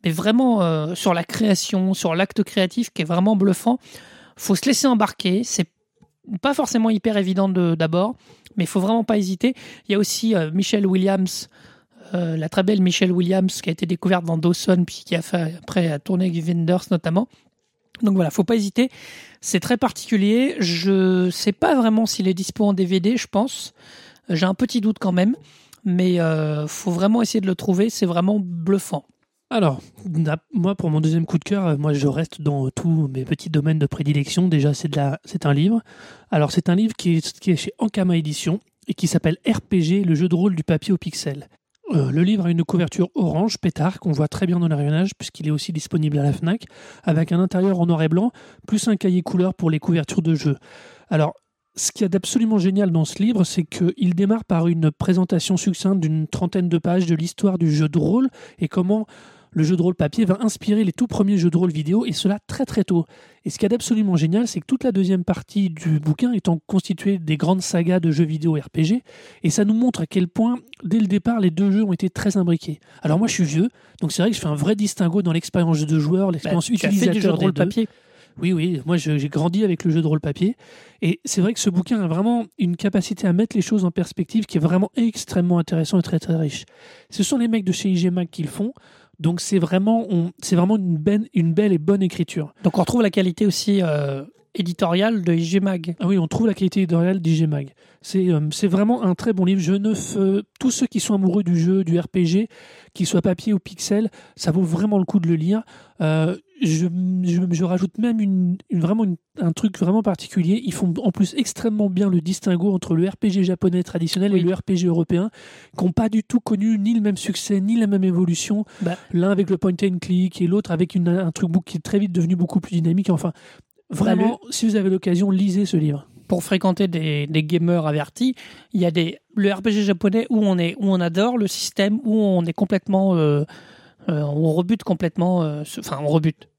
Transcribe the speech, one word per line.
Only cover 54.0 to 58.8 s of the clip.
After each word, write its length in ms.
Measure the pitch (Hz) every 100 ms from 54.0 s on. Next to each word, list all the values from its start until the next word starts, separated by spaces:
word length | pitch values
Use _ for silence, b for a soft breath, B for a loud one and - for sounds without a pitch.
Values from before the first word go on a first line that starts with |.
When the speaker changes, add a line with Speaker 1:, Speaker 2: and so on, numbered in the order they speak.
| 180
Speaker 2:
démarre 320 | 175 196 220 -
par 200 | 170 170
une 240 | 165 156
présentation 680 | - - 180 180 170 - 185
succincte 420 | - 175 190 196
d'une 260 | 156 156 156
trentaine 440 | - 175 190 180
de 80 | 170
pages 260 | 175 185
de 100 | 170
l'histoire 440 | 160 170 - 202 185
du 120 | 165
jeu 180 | 151 156
de 100 | 165
rôle 300 | 151 226 262 B B B
et 100 | -
comment 380 | -